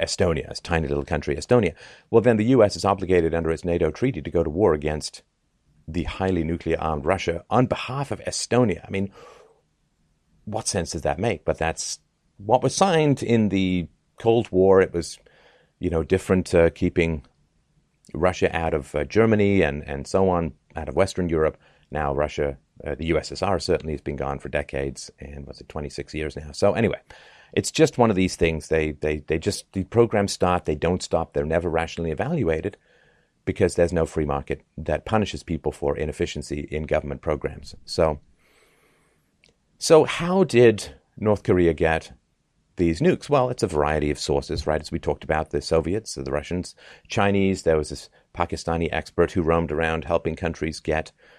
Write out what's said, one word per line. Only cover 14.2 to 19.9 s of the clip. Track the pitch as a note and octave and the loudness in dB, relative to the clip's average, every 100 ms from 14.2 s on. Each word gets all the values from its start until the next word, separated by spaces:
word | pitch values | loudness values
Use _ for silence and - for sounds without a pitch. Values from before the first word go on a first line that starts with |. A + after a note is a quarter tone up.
| A#2 A#2 G#2+ | 2 2 2
War. | F#2 F#2+ F#2+ | 4 6 8
It | F2+ | 6
was, | E2+ D#2+ - _ _ _ _ _ _ | 0 -6 -12 _ _ _ _ _ _
you | F2 | -2
know, | E2 | -2
different, | D#2 F#2+ - F#2+ F2 | 0 0 2 0 4
uh, | F2+ E2+ | 4 4
keeping | - F2+ - E2 D#2+ - _ _ _ _ _ _ _ _ | 4 0 2 0 0 -8 _ _ _ _ _ _ _ _
Russia | D#2 F2+ F2+ F2+ | 0 0 2 -2
out | D#2+ E2 | 0 -2
of, | D#2 C#2 D2+ | -4 -4 -6
uh, | |
Germany | C#2+ G#2 A2+ G#2+ G2+ G2 | -2 2 4 4 4 4
and, | D#2 C#2+ | 2 -2
and | D2 | -8